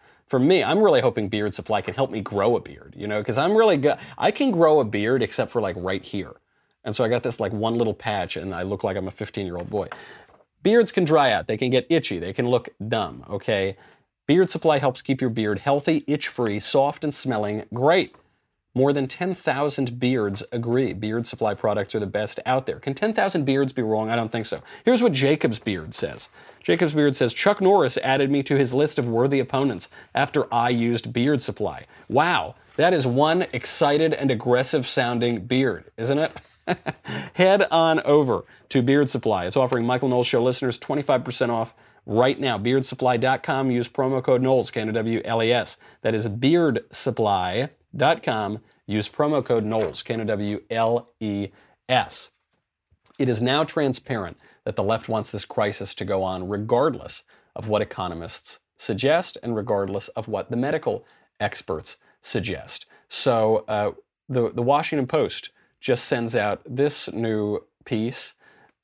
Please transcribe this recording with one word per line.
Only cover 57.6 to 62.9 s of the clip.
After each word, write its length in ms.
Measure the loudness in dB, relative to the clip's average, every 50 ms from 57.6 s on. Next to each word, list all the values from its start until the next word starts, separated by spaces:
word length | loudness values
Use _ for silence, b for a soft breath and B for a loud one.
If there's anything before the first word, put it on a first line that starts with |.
| -6
what 140 | -2 0 -2
economists 800 | -2 -2 -6 -8 -6 -6 -6 -8 -10 -10 -10 -10 -10 -12 -14 -14 _ _ _
suggest 600 | -10 -6 -6 -4 0 2 2 2 2 0 -4 -10 -10 -6
and 120 | -6 -4
regardless 520 | -4 -2 -2 -2 -2 -2 -2 -4 -8 -8 -8
of 180 | -10 -10 -8
what 220 | -6 -6 -6 -6 -4
the 80 | -4
medical 480 | -2 -2 -2 -2 -2 -2 -4 -4 -4 b b b b b b b -6
experts 580 | -6 -4 -4 -6 -8 -6 -8 -6 -8 -10 -14 _ b b b b
suggest. 640 | b -4 -4 -4 -2 -4 -6 -8 -8 -12 -12 -12 -14 b